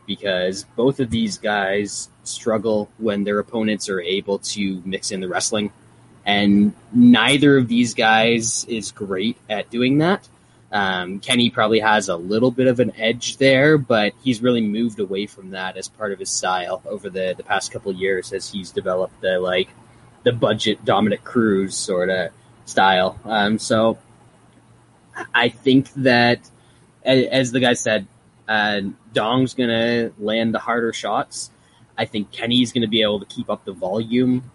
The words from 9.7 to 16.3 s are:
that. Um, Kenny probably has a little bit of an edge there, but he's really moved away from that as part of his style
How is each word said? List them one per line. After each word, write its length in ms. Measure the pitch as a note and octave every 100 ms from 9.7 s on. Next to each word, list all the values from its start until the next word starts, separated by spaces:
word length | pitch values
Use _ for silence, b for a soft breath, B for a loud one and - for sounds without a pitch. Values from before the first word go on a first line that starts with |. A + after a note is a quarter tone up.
| A#2 B2+ C#3+
that. 280 | E3 G3 - b b b _
Um, 520 | G#2 G2 F#2 F2+ G2
Kenny 280 | - B2 A#2+
probably 300 | - G#2+ A2
has 300 | G#2+ G#2+ G2
a 80 | E2+
little 340 | F2+ G#2+ B2+
bit 160 | A#2+ B2+
of 140 | B2
an 100 | A2+ -
edge 400 | A2+ A#2+ - -
there, 400 | C3+ C3 D3 D#3
but 360 | B2+ A2+ G#2 -
he's 200 | C3 A2
really 180 | B2 A#2+
moved 400 | G#2+ G#2+ A#2 G#2+
away 280 | F#2+ G2 G#2
from 240 | - F#2+
that 260 | F#2+ F#2 F#2
as 100 | -
part 240 | - G#2
of 80 | F#2+
his 100 |
style 520 | F#2+